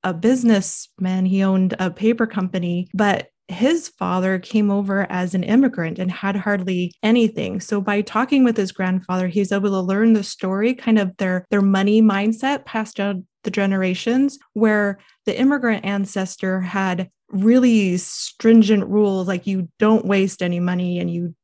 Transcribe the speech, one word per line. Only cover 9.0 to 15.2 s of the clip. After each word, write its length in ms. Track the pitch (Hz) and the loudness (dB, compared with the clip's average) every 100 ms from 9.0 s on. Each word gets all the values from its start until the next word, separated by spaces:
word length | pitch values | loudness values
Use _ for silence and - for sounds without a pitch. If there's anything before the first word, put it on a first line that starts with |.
| 185 185 185 | -2 -4 -2
he 100 | 180 | -2
was 140 | 196 | 0
able 180 | 196 202 | 0 0
to 100 | 196 | -2
learn 320 | 180 196 226 | -2 2 4
the 100 | 220 | 2
story, 500 | 185 - 185 190 226 | 0 -8 -4 -2 -2
kind 240 | 247 - 220 | -2 0 2
of 180 | 190 - | 0 -2
their, 280 | 185 185 180 | -4 -4 -2
their 120 | 202 | 0
money 400 | 196 190 196 220 | 2 2 2 4
mindset 600 | 220 196 208 220 269 285 | 4 2 -2 -2 -2 -4
passed 320 | - 226 220 - | -4 -6 -6 -6
down 280 | 202 190 - _ | -4 -6 -10 _
the 80 | 226 | -6
generations, 840 | - 196 190 185 185 233 254 277 - _ | -2 0 0 -2 -2 0 0 0 -2 _
where 440 | 214 220 214 202 196 _ _ | 0 2 2 0 -4 _ _